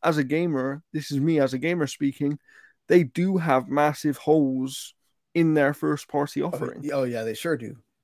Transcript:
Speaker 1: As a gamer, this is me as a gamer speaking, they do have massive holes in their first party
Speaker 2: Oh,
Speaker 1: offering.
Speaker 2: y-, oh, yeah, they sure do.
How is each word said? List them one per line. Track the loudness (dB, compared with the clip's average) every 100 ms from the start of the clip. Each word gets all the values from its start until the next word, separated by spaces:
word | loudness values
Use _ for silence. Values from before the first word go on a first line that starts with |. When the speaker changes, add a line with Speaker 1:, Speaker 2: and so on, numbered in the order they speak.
Speaker 1:
As | 0 0
a |
gamer, | 0 0 0 0 -2 -6 -8
this | -10 -4
is | -2
me | 2 4
as | 2
a | 0
gamer | -2 -2 -2
speaking, | -2 -4 -2 -4 -4 _ _ -20 _ 4
they | 4
do | 4 0 0 0
have | 2 2 2
massive | 2 2 0 -2 -2
holes | 2 4 4 0 -4 -8 -14 -18 _ _ _
in | 0 2
their | 4 2
first | 2 -2 -2 -4
party | -4 -2 -2
Speaker 2:
Oh, | -4
Speaker 1:
offering. | -4 -6 -8
Speaker 2:
y-, | -6
oh, | -2
yeah, | -2 -4
they | -6
sure | -6 -4 -4
do. | -6 -16 _ _